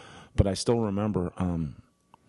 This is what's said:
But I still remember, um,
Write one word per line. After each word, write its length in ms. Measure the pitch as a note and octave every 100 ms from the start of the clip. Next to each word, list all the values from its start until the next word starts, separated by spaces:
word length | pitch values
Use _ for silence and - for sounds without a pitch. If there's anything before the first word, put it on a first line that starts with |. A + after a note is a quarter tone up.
| - - -
But 140 | - G2
I 60 |
still 260 | F#2+ - A#2
remember, 540 | A2 G2 G#2+ F#2+ F2 -
um, 460 | F2+ E2+ D2+ - - _ _ -